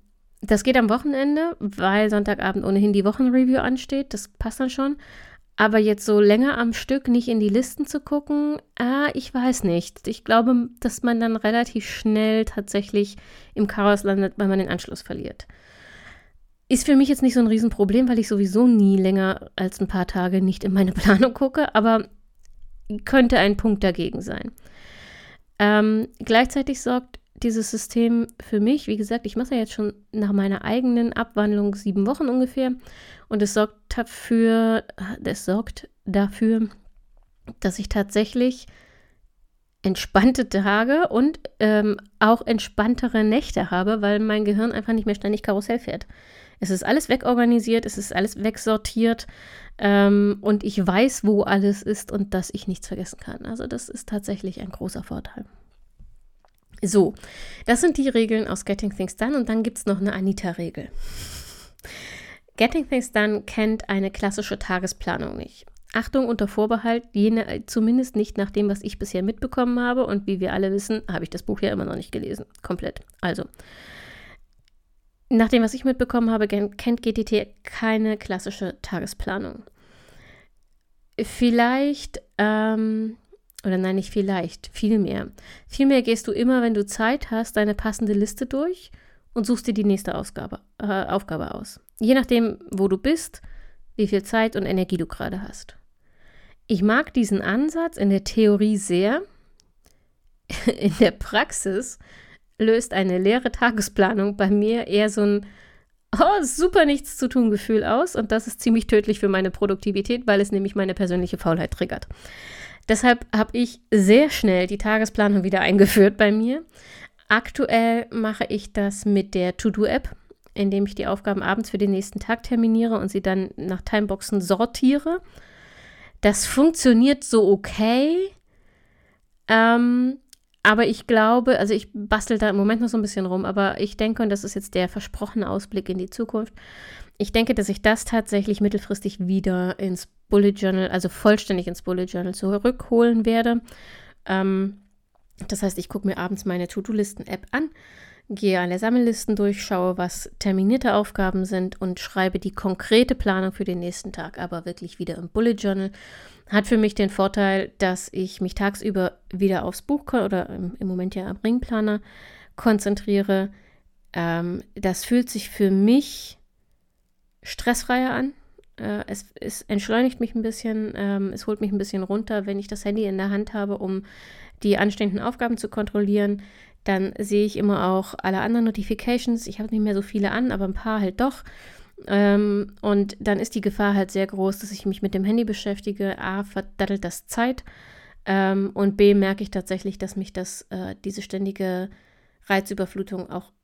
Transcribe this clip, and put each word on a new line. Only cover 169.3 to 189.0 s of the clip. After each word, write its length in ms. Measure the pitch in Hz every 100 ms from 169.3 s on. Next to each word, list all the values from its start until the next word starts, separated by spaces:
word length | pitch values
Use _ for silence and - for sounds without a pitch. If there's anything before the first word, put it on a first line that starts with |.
| -
es 220 | - -
entschleunigt 580 | - 202 202 226 254 254
mich 140 | 233
ein 80 | 233
bisschen, 500 | 226 226 226 220 214 -
ähm, 360 | 202 196 196
es 140 | - -
holt 140 | 208
mich 120 | 202
ein 60 | 202
bisschen 240 | 196 196
runter, 440 | 190 208 220 214 202
wenn 120 | 196
ich 100 | 202
das 160 | 202
Handy 200 | 208 208
in 140 | 202 190
der 120 | 196
Hand 240 | 202 214
habe, 240 | 214 202 196
um 240 | 190 190 196 - - - - -
die 140 | 208 196
anstehenden 420 | 208 - 208 185
Aufgaben 360 | 240 254 233 226
zu 120 | 214
kontrollieren. 720 | - 208 208 202 208 202 208 - - - _
Dann 280 | - 190 190 -
sehe 260 | 202 208
ich 120 | 208 -
immer 320 | 208 202 180
auch 260 | 190 190 -
alle 180 | 185 190
anderen 260 | 208 233 226
Notifications. 800 | 214 202 220 - 247 247 233 220
Ich 120 | 202
habe 100 | 214
nicht 120 | 220
mehr 120 | 214
so 80 | 196
viele 280 | 202 208 196
an, 180 | 226 254
aber 140 | 196
ein 100 | 190
paar 260 | 196 226 214
halt 200 | 190 190
doch. 240 | 262 - - - - - - - -
Ähm, 680 | 202 202 202 208 202 202 -
und 360 | 208 202 202 -
dann 180 | 208 202
ist 160 | 226
die 60 | 226
Gefahr 340 | 196 202 208
halt 160 | 202 190
sehr 160 | 190 196
groß, 320 | 196 190 196
dass 120 | 202
ich 160 | 196 196
mich 160 | 196
mit 100 | 196
dem 120 | 190
Handy 200 | 190 226
beschäftige. 760 | 220 208 208 202 - 202 196 -
A, 260 | - 196
verdattelt 600 | 202 190 190 - 196 196
das 220 | 175 - -
Zeit. 380 | - 240 254 - - - - - -
Ähm, 460 | - 196 190 196 196
und 240 | 202 202
B, 180 | 202